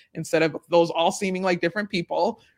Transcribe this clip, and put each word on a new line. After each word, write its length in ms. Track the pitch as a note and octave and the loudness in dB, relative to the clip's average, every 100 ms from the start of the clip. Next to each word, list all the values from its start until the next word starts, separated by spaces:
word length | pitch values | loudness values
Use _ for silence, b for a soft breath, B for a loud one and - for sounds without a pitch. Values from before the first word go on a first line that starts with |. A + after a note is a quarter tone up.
| b | b
instead 280 | - D#3+ D#3+ | -14 -2 2
of 140 | D#3+ C3+ - | 2 -2 2
those 200 | E3+ E3+ | 2 4
all 200 | E3 E3+ | 2 0
seeming 320 | F#3 G3 F#3 | 0 -4 -2
like 160 | F#3+ F3+ | -2 0
different 280 | E3+ G#3 G#3 | -2 -4 -6
people, 520 | F3 E3+ D#3+ F#3+ A3+ _ | -6 -4 -2 -2 -4 _